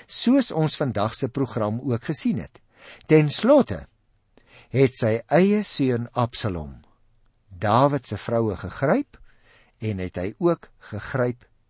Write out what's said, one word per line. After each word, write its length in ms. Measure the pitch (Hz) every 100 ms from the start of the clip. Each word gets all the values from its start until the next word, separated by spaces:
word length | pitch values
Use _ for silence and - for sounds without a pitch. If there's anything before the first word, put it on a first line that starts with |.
| -
soos 460 | - 233 277 -
ons 240 | 160 156 -
vandag 400 | 139 104 107 -
se 140 | 127
program 480 | 139 135 120 104 113
ook 280 | 139 117 -
gesien 320 | 156 247 143
het. 160 | - - _ _ - - -
Ten 240 | 156 151
slotte 540 | - 226 285 - 87 - _ _ _ _ _ _ - - 123
het 240 | 135 -
sy 140 | 113 113 -
eie 320 | 147 196 208
seun 460 | 202 - 131 120 120
Absalom 640 | - 120 - 110 85 73 64 - _ _ _ _ _ _ 92
Dawid 480 | 104 113 135 143 -
se 120 | 101
vroue 340 | - 117 113 92
gegryp 600 | 92 - 135 233 - - - _ _ _ _ _
en 200 | 110 95
het 160 | 92 92
hy 60 | 95 113
ook 260 | 170 165 - _ -
gegryp 560 | 101 - 131 123 123 _ _